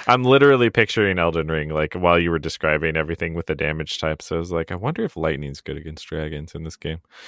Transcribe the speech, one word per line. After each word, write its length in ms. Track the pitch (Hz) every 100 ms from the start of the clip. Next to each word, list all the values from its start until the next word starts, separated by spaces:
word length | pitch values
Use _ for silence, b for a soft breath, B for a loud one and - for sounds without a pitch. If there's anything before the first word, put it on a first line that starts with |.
| -
I'm 160 | 123
literally 460 | 127 135 143 131 117
picturing 480 | 117 107 117 101 90
Elden 300 | 85 82 78
Ring, 220 | 80 76
like, 240 | 78 78
while 260 | 92 90 87
you 100 | 85
were 100 | 82
describing 580 | 76 - 78 76 80 80
everything 360 | 78 85 85 82
with 100 | -
the 100 | 73
damage 440 | 78 78 76 -
types. 300 | 78 78 -
I 40 | 85
was 140 | 87
like, 180 | 85 80
"I 40 | 87
wonder 300 | 117 175 220
if 100 | -
lightning's 460 | 80 71 73 69
good 160 | - 73
against 280 | 80 80 -
dragons 460 | 80 76 76 78
in 100 | 80
this 120 | 80 -
game." 240 | 80 82 B B